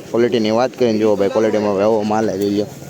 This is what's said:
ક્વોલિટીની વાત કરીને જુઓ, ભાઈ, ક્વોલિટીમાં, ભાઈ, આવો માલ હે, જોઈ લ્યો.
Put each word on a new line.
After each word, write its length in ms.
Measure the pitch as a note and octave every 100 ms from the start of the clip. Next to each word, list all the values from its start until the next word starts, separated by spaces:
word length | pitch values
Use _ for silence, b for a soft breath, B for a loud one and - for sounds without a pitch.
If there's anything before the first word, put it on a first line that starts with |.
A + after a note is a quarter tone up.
| -
ક્વોલિટીની 420 | A2+ A#2+ A#2+ G#2+
વાત 200 | A2+ C3 -
કરીને 220 | A#2+ G#2+
જુઓ, 160 | A2 G2+
ભાઈ, 140 | G2
ક્વોલિટીમાં, 440 | A2 A2 G#2+ G#2
ભાઈ, 120 | F#2+ G#2+
આવો 180 | A2
માલ 260 | G#2+ G#2+ A2
હે, 80 | F#2+
જોઈ 120 | G2+
લ્યો. 180 | G2+ G#2 -